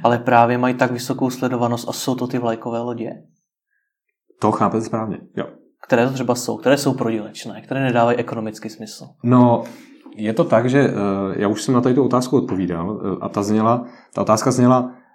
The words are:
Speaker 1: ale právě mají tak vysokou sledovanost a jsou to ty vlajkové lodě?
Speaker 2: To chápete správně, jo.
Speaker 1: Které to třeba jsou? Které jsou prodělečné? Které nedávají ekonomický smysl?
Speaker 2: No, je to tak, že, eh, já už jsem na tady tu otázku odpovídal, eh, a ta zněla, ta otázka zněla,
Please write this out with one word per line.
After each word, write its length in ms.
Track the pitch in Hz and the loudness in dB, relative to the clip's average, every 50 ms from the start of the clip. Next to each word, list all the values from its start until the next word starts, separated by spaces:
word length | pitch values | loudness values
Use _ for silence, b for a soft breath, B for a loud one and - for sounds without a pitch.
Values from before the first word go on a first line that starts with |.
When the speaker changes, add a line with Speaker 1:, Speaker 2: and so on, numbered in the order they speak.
Speaker 1:
ale 160 | - 117 120 120 | 2 2 2 2
právě 400 | 120 120 120 117 117 117 123 123 | 2 4 6 6 6 6 4 2
mají 160 | 123 127 123 | 0 0 0
tak 160 | - 127 123 | 0 0 0
vysokou 400 | 123 120 - - 127 - 127 123 | 0 -4 -4 -6 -4 -2 -2 -2
sledovanost 580 | 123 - 131 127 127 117 120 117 120 117 - - | -2 -4 -4 -4 -2 -2 -2 -2 -2 -4 -6 -8
a 40 | |
jsou 220 | - - - 135 123 | -8 -6 -4 -4 -4
to 120 | 123 123 | -4 -4
ty 120 | 123 131 123 | -4 -4 -4
vlajkové 420 | 123 117 113 113 - 120 117 117 | -2 -4 -4 -4 -6 -8 -6 -6
lodě? 300 | 120 123 117 113 110 - - - - _ _ _ _ _ _ _ _ _ _ _ _ _ _ _ _ _ _ _ _ _ _ _ | -6 -6 -8 -8 -8 -10 -12 -14 -20 _ _ _ _ _ _ _ _ _ _ _ _ _ _ _ _ _ _ _ _ _ _ _
Speaker 2:
To 120 | - 107 | 0 0
chápete 300 | 110 - 110 98 113 110 110 | 2 2 0 0 0 -2 -4
správně, 340 | - - 110 110 107 87 - - - _ | -4 -6 -6 -6 -8 -10 -10 -14 -12 _
jo. 100 | - - - - - _ _ _ _ - | -10 -10 -10 -12 -20 _ _ _ _ -2
Speaker 1:
Které 200 | - 131 117 120 | 0 2 2 2
to 60 | 135 | 2
třeba 220 | 135 127 123 120 120 | 0 -2 -2 -2 -2
jsou? 220 | 123 - - 110 | -2 -4 -6 -8
Které 200 | 110 - 123 139 | -2 2 2 2
jsou 180 | 139 - 139 127 | 2 2 -2 -2
prodělečné? 680 | - 117 113 113 107 104 104 - - - 113 98 107 | 0 -2 -2 -4 -4 -6 -10 -14 -14 -16 -14 -16 -16
Které 200 | - - 127 135 | -12 -8 -4 -2
nedávají 360 | 135 127 117 120 117 120 120 120 | -2 0 2 2 4 4 2 0
ekonomický 500 | - - 117 117 110 110 107 - - 113 | -2 -4 -6 -6 -6 -8 -10 -10 -14 -14
smysl? 360 | - - 110 107 - - - - _ _ - | -14 -14 -16 -16 -16 -18 -20 -20 _ _ 0
Speaker 2:
No, 400 | 120 123 127 - 120 117 110 - B B B B B B B B - - | 4 6 6 8 6 4 2 -2 B B B B B B B B -20 -12
je 160 | 107 107 107 | -6 -6 -2
to 120 | 110 123 - | 0 0 2
tak, 240 | - 117 113 120 127 | 4 4 2 4 4
že, 120 | 131 143 | 4 4
eh, 120 | 131 - - 101 101 101 98 98 98 98 - | 2 2 0 -2 -2 -2 -2 -2 -4 -4 -2
já 120 | - 104 101 | -2 0 0
už 140 | 107 - | -2 -2
jsem 120 | - - 127 | -2 0 2
na 60 | 123 | 2
tady 140 | 127 131 127 | 2 4 2
tu 100 | 143 131 | 2 2
otázku 320 | 107 120 127 123 - 147 | 2 2 0 0 2 0
odpovídal, 640 | 123 - - 98 92 92 87 85 82 85 101 107 - - | 0 0 0 -2 -2 -2 -2 -2 -4 -4 -6 -6 -6 -6
eh, 120 | 98 92 - | -6 -6 -6
a 80 | - 101 | -6 -6
ta 140 | - 104 | -4 -4
zněla, 420 | 101 104 107 110 110 113 120 123 123 B B B B B _ | -2 0 0 2 2 2 2 0 -2 B B B B B _
ta 80 | 101 | -4
otázka 280 | 98 104 110 113 - 135 | 2 2 2 2 2 0
zněla, 420 | 117 127 123 123 127 127 123 123 B B B B | 2 4 4 4 4 4 2 -2 B B B B